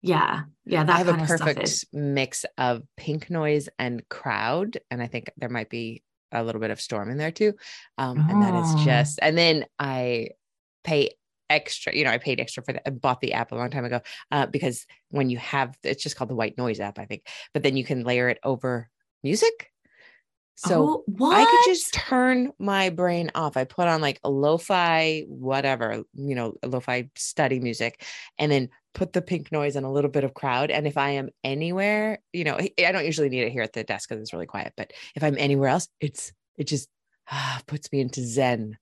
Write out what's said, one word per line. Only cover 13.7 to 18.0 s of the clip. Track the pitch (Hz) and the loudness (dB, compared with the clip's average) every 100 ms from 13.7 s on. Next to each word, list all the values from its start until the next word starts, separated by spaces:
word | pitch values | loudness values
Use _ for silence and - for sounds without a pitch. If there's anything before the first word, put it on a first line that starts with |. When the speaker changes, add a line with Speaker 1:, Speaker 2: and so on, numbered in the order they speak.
| 131 120 | -4 -4
Speaker 2:
ago, | 120 - - - | -6 -6 -18 -4
uh, | 143 131 | 0 0
because | 139 147 120 - _ _ | 0 -2 -4 -14 _ _
when | 143 131 | -2 0
you | 123 | -2
have, | - 139 127 131 | -4 -2 -2 -4
it's | 139 139 | -6 -4
just | 151 - | -6 -6
called | 117 | -6
the | 123 | -2
white | 110 - | -4 -2
noise | 123 101 | -4 -2
app, | 101 101 | -6 -10
I | 101 | -12
think, | 104 - - - | -14 -14 -18 -8
but | 151 | 0
then | 143 135 | 2 2
you | |
can | 123 131 | -2 -2